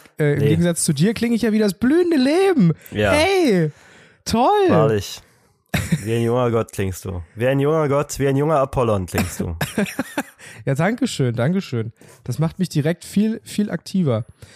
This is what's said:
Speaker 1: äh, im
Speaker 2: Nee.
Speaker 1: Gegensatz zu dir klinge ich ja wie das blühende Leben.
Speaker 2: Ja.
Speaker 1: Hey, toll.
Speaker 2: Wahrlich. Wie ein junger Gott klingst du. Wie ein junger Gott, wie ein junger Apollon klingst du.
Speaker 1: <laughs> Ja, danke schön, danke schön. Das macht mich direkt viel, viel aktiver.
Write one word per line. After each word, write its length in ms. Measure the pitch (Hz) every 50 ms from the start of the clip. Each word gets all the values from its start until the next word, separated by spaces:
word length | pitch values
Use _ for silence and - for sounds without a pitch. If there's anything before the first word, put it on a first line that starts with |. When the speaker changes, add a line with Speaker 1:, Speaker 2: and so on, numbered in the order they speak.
| - - _ -
Speaker 1:
äh, 160 | 156 147 143
im 40 | 147
Speaker 2:
Nee. 100 | 143 143
Speaker 1:
Gegensatz 360 | 156 160 175 175 170 - -
zu 80 | - 156
dir 200 | 135 156 214 226
klinge 200 | - 226 240 240
ich 60 | 214 247
ja 100 | 226 208
wie 60 | 220
das 160 | 214 208 175
blühende 420 | - - 254 302 339 359 349 330
Leben. 560 | 277 254 277 302 359 392 392 370 294 180 165 151 - - -
Speaker 2:
Ja. 220 | - 202 - - 190
Speaker 1:
Hey, 580 | 196 - 381 392 381 349 277 196 180 160 151 - - - - - - - - _ _ -
toll. 260 | - - 226 247 320 415 415 392 359
Speaker 2:
Wahrlich. 520 | 269 - 110 110 110 104 98 - - - - _ _ _ _ _ _ _ _ _ - - - - 170 147 -
Wie 120 | 110 113
ein 80 | 117 117
junger 280 | 113 117 123 127 120
Gott 220 | 113 113 110 - -
klingst 320 | - 98 95 92 - -
du. 180 | 98 92 90 85 - -
Wie 100 | 107 113
ein 140 | 127 139 139
junger 280 | 139 143 160 160 156 143
Gott, 300 | 139 143 147 - - -
wie 80 | 131 139
ein 80 | 135
junger 220 | 135 147 156 160 143
Apollon 460 | 135 131 - 139 123 113 107 98 92
klingst 340 | 87 - 92 98 92 - -
du. 160 | - 92 82 82 -
Speaker 1:
<laughs> 40 | - - - 202 - - - - - - - - - - _ - - - - 110
Ja, 100 | 139 139
danke 320 | 131 160 196 240 240 269
schön, 280 | 226 - - 139 123 113
danke 240 | 117 117 143 180 196
schön. 320 | 185 - - 117 110 117 - _ - - - - -
Das 140 | - 120 -
macht 200 | 156 165 - -
mich 100 | 185 -
direkt 360 | - 160 131 156 175 - -
viel, 360 | - - 196 208 220 226 226 -
viel 260 | - - - 208 208
aktiver. 540 | 202 165 - - - 190 180 143 117 107 120 - - _ - - -